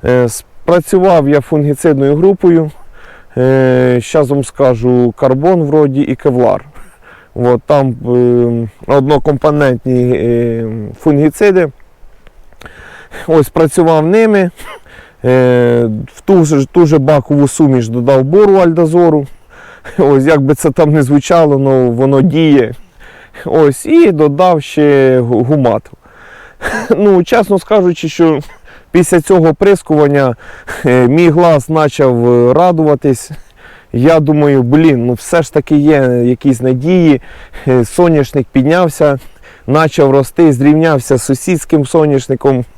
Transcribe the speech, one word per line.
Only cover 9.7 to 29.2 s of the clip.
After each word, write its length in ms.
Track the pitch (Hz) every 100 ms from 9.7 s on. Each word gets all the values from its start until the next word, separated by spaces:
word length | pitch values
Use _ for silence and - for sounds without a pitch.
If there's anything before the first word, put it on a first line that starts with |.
| 123 - 127 123 123
е, 520 | 113 120 120 117 113 110 104 -
фунгіциди. 680 | - 143 151 - 208 185 160 - - _ - - - _ - - - - - - - - -
Ось 220 | 160 139
працював 560 | - 160 - 165 160 156
ними. 460 | 208 226 208 180 - - - - - - _ 127
Е, 640 | 127 127 123 120 120 117 107 - -
в 60 |
ту 240 | - 196 156
ж, 220 | 147 135
ту 140 | - 165
же 120 | 156
бакову 500 | 131 151 123 147 143
суміш 400 | - 151 131 113
додав 360 | 117 120 135
бору 320 | 131 175 208 196
альдазору. 720 | 175 165 165 170 175 151 139 - _ - - - - -
Ось, 280 | 139 139 135
як 160 | 151
би 140 | 135 139
це 160 | 156
там 220 | 139 156
не 100 | 151
звучало, 560 | 131 147 - 170 160 139
но 320 | 135 131 123
воно 300 | 117 135 139
діє. 520 | 170 156 160 143 113 - - _ - - - - -
Ось, 400 | 160 151 135 -
і 260 | 330 330
додав 520 | 160 151 143 185 165
ще 560 | 139 - 147 143 135 127
гу-, 240 | 117 120
гумату. 480 | 120 151 123 107 - - _ _ - - - _ - - - 208
Ну, 260 | 202 190
чесно 360 | 175 226 208 196
скажучи, 500 | - 214 180 175 160
що 300 | - 165 151 147 - - - _
після 300 | 175 170 175